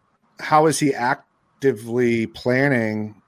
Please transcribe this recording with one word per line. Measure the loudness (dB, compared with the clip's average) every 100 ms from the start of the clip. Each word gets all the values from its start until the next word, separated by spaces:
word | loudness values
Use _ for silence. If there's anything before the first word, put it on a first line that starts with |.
| _ _ _ _
how | 0 4 4
is | 2
he | -2
actively | -2 -2 -4 _ _ _ _ -2 -2 -4 -2 0 0 -4
planning | -6 -2 0 2 0 0 -4 -8 -12